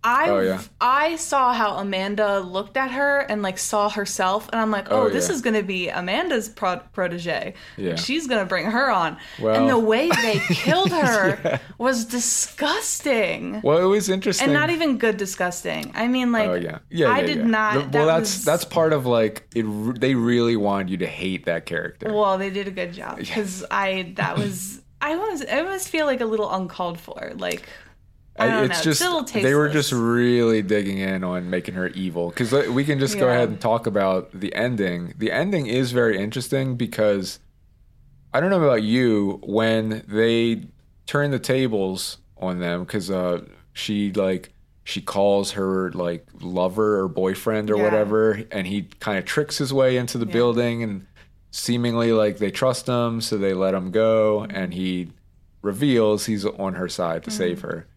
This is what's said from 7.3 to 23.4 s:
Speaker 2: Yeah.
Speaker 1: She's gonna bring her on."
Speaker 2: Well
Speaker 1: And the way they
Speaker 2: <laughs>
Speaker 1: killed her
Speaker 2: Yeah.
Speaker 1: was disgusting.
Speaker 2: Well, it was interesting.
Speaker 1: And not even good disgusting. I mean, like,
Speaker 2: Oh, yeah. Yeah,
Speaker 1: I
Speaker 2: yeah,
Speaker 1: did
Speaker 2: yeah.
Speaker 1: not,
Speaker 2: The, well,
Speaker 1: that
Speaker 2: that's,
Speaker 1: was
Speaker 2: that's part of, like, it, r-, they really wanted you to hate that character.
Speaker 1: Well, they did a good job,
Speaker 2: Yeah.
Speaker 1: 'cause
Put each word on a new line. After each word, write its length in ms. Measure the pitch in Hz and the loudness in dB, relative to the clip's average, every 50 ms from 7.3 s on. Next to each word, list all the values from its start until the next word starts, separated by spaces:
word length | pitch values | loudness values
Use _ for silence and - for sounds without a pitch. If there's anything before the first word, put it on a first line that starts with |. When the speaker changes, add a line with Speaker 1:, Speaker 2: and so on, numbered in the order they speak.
| 156 107 - - - - - - - | -4 -4 -4 -8 -10 -14 -20 -18 -10
Speaker 2:
Yeah. 180 | - 196 - 170 | -6 -4 -4 -2
Speaker 1:
She's 320 | 160 170 - 262 320 320 | -2 -2 -2 -2 -2 -2
gonna 180 | 254 254 220 196 | 0 -2 -2 0
bring 200 | 180 196 180 196 | 0 -2 -2 -2
her 240 | 214 214 233 277 269 | 0 0 0 2 2
on." 260 | 220 185 170 156 165 - - - - - | 2 2 0 -2 -4 -8 -16 -18 -10 -2
Speaker 2:
Well 140 | - 110 107 | 0 2 4
Speaker 1:
And 160 | - 269 269 | 4 4 4
the 80 | 262 226 | 4 4
way 320 | 226 214 220 233 294 339 | 4 4 2 2 4 2
they 300 | - - - 226 214 - | 2 2 2 0 0 0
Speaker 2:
<laughs> 80 | - - - | 0 0 -2
Speaker 1:
killed 360 | - - 254 311 359 381 - | 0 2 2 2 4 4 2
her 480 | 349 330 294 254 233 214 190 190 - - - | 2 2 2 4 4 4 2 2 0 0 -2
Speaker 2:
Yeah. 140 | 160 - 131 - - - - | -2 -4 -4 -6 -10 -10 -2
Speaker 1:
was 260 | 233 254 262 233 226 | -2 0 0 0 -4
disgusting. 1600 | 226 - 247 233 - - - - - - - 294 294 330 427 440 - - - - 294 262 226 208 170 165 - 170 170 - 110 | -4 -4 -4 -2 0 0 -2 -2 -4 -4 -4 -2 0 0 0 -2 -4 -6 -4 0 0 2 2 2 0 -2 -4 -6 -8 -8 -2
Speaker 2:
Well, 160 | - 131 147 165 | 0 2 4 4
it 60 | 180 | 4
was 220 | 190 196 214 196 202 | 4 2 2 2 0
interesting. 380 | 190 190 - 214 180 - 269 | -2 0 0 -2 0 2 2
Speaker 1:
And 80 | 277 285 | 2 4
not 160 | 294 302 320 | 2 2 2
even 280 | 339 320 339 302 262 220 | 0 0 2 0 2 2
good 180 | 233 226 208 | 2 0 0
disgusting. 760 | 190 196 185 - - 185 180 175 - - 175 156 - - - - | 0 -4 -8 -4 -4 -4 -4 -4 -6 -6 -6 -6 -6 -6 -8 -4
I 140 | - 226 240 | -4 -2 0
mean, 240 | 247 254 254 240 | 0 0 0 0
like, 160 | 233 226 214 190 | 2 2 2 0
Speaker 2:
Oh, 60 | 180 | 0
yeah. 240 | 175 170 - - - _ - | -2 -4 -6 -8 -10 _ -8
Yeah, 180 | - 170 151 135 | 0 2 4 4
Speaker 1:
I 100 | 247 269 | 4 4
Speaker 2:
yeah, 60 | - | 2
Speaker 1:
did 120 | - 294 233 | 0 0 2
Speaker 2:
yeah. 60 | 220 | 2
Speaker 1:
not, 280 | 233 220 220 214 214 214 | 2 2 4 2 2 0
Speaker 2:
The, 60 | - | 0
well, 80 | - 135 | -2 0
Speaker 1:
that 140 | 139 147 151 | 2 4 4
Speaker 2:
that's, 280 | 160 160 165 226 202 95 | 6 4 4 2 0 -4
Speaker 1:
was 80 | 95 - | -2 0
Speaker 2:
that's 200 | 143 156 170 - | 2 2 2 0
part 280 | - - 170 160 160 | -2 2 2 4 4
of, 140 | 156 143 127 | 4 2 2
like, 400 | 123 120 117 110 107 107 - - _ - | 2 4 4 4 2 0 -4 -16 _ -4
it, 100 | 117 110 | -2 -2
r-, 280 | 107 104 104 107 117 127 | -2 -4 -4 -4 -4 -2
they 200 | 113 117 131 135 | 0 2 2 4
really 420 | 123 113 120 120 120 117 117 117 | 4 4 4 4 4 4 2 2
wanted 340 | 110 104 101 98 98 95 90 | 2 2 2 0 0 -2 -4
you 60 | 95 87 | -4 -4
to 80 | 90 | -4
hate 380 | 78 - 87 85 95 95 - - | -6 -6 -6 -6 -4 -4 -4 -2
that 200 | - 82 82 80 | -2 -4 -4 -4
character. 460 | - 85 78 82 82 - _ - 214 | -4 -6 -6 -6 -6 -10 _ -6 -4
Speaker 1:
Well, 260 | 214 208 208 196 190 185 | 0 2 2 2 2 0
they 120 | 196 196 | -2 -4
did 180 | 190 202 196 196 | -6 -6 -8 -6
a 20 | |
good 200 | 185 190 180 175 | -8 -8 -8 -8
job, 280 | 170 196 - - - - | -8 -12 -12 -12 -10 -10
Speaker 2:
Yeah. 140 | - - - | -10 -6 -4
Speaker 1:
'cause 300 | 226 | -4